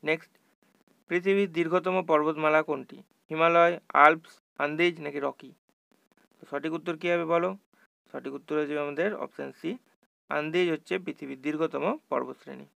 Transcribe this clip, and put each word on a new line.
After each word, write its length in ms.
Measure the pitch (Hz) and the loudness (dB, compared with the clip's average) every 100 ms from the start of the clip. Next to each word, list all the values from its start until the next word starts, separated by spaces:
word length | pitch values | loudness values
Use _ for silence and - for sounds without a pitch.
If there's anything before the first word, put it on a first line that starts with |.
নেক্সট, 260 | - 160 - _ _ _ _ _ _ _ _ | -2 -4 -6 _ _ _ _ _ _ _ _
পৃথিবীর 440 | 175 180 196 196 | -2 2 2 2
দীর্ঘতম 500 | 160 165 180 175 185 | 0 0 0 0 -2
পর্বতমালা 580 | 170 156 151 156 156 156 | 2 2 2 0 2 2
কোনটি? 400 | 156 147 127 - - _ _ | 2 -6 -8 -18 -20 _ _
হিমালয়, 500 | 160 165 170 170 175 _ | 2 4 6 6 4 _
আল্পস, 520 | 139 147 160 - - _ _ | 8 8 8 -4 -20 _ _
আন্দিজ 420 | 143 151 175 170 | -4 0 0 0
নাকি 200 | 147 143 | -8 -4
রকি? 320 | 139 135 131 - _ _ _ _ _ _ _ _ | -4 -6 -16 -20 _ _ _ _ _ _ _ _
তো 80 | - | -10
সঠিক 220 | 143 151 | -6 -4
উত্তর 240 | 165 170 160 | -6 -6 -6
কী 140 | 175 | -2
হবে 140 | 175 | -2
বলো? 320 | 165 170 180 196 _ _ _ _ _ | 2 0 0 -6 _ _ _ _ _
সঠিক 200 | 139 131 | -12 -10
উত্তর 240 | 135 - 151 | -12 -4 -4
হয়ে 100 | 147 | -2
যাবে 140 | 147 | -4
আমাদের 340 | 147 143 185 | -6 -4 -4
অপশন 380 | 214 - - 139 | -4 -10 -10 -14
সি, 260 | 135 165 247 _ _ _ _ _ | -10 -10 -10 _ _ _ _ _
আন্দিজ 420 | 147 151 165 180 | -4 -2 0 0
হচ্ছে 280 | 156 - 185 | -2 -4 -6
পৃথিবীর 440 | 180 143 139 135 | -6 -12 -12 -8
দীর্ঘতম 560 | 139 151 160 143 156 302 _ | -6 -2 -4 -2 -4 -4 _
পর্বতশ্রেণী। 580 | 135 127 131 - 131 139 | -4 -4 -10 -16 -16 -18